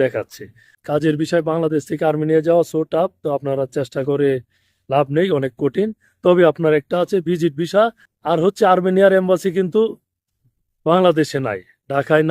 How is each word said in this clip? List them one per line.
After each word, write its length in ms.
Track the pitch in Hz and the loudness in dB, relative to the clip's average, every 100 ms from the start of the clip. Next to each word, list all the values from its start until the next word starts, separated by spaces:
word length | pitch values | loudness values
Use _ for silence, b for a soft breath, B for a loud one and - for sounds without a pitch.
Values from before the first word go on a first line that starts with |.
দেখাচ্ছে। 400 | 131 113 - - - b b b - | -2 -2 -10 -14 -20 b b b -6
কাজের 280 | 147 156 151 | -2 0 -2
বিষয় 220 | 160 170 160 | -2 -2 -2
বাংলাদেশ 300 | 160 160 156 - | -2 -2 -2 -4
থেকে 140 | 160 160 | -2 -2
আর্মেনিয়া 300 | 151 156 160 156 | 0 0 0 2
যাওয়া 160 | 170 156 | 2 0
so 80 | 156 160 | -4 -4
tough, 200 | 160 190 - | -2 -4 -6
তো 40 | 156 143 | -6 -4
আপনারা 260 | 143 135 135 147 | -4 -4 -4 -6
চেষ্টা 260 | 131 147 135 | -6 -6 -4
করে 200 | 147 139 131 - _ _ _ - | 0 0 -2 -6 _ _ _ -2
লাভ 160 | 135 135 147 | -2 0 0
নেই, 100 | 190 147 | 0 0
অনেক 160 | 135 - | -4 -4
কঠিন। 280 | 143 - 220 214 _ _ 180 | -4 -2 -4 -6 _ _ 2
তবে 160 | 180 165 | 4 4
আপনার 220 | 147 160 151 | 2 0 0
একটা 160 | - 175 | -2 -4
আছে 140 | 175 196 160 | -2 -2 -2
ভিজিট 260 | 175 170 139 | -2 -2 -4
ভিসা, 220 | 170 196 226 b b _ 151 | -2 0 0 b b _ -2
আর 60 | 170 180 | 0 0
হচ্ছে 180 | - 196 | 2 2
আর্মেনিয়ার 400 | 180 185 185 196 190 | 2 2 4 4 4
এম্বাসি 300 | 185 180 196 175 | 2 0 -2 -4
কিন্তু 240 | 180 214 226 - _ _ _ _ _ _ _ _ 151 | -2 0 -2 -4 _ _ _ _ _ _ _ _ 0
বাংলাদেশে 500 | 180 180 160 147 139 127 | 2 4 2 -2 -4 -6
নাই, 120 | 98 - _ - | -8 -12 _ -6
ঢাকায় 340 | 139 143 156 156 | -4 0 2 2